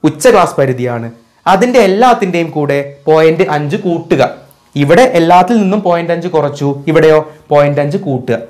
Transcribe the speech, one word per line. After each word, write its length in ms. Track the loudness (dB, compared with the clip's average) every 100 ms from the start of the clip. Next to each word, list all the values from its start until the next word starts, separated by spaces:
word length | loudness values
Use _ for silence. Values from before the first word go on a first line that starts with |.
| -2
ഉച്ച 160 | 0 2
class 220 | 2 2 0
പരിധിയാണ്. 480 | -2 -2 -6 -6 -10 -14 _ _ -2
അതിൻ്റെ 280 | 0 2 2 2
എല്ലാത്തിൻ്റെയും 600 | 2 2 2 -2 -4 -4 -4
കൂടെ 220 | -2 -2 -4 -8 0
പോയിന്റ് 360 | 4 4 2 -2 -2
അഞ്ച് 200 | -4 -4
കൂട്ടുക. 380 | -4 -6 -2 0 0 -4 -20 _ _ -4
ഇവിടെ 220 | 2 4 4 2
എല്ലാത്തിൽ 380 | 4 4 4 0
നിന്നും 180 | 0 -2 -2
പോയിന്റ് 260 | -2 -2
അഞ്ച് 140 | -6 -2
കുറച്ചു, 340 | -2 -2 -4 -6 -4 0
ഇവിടെയോ 280 | 2 4 2 0 -16 _
പോയിന്റ് 280 | 0 2 0
അഞ്ച് 140 | -2 -4 -4
കൂട്ടുക 320 | -6 -4 -6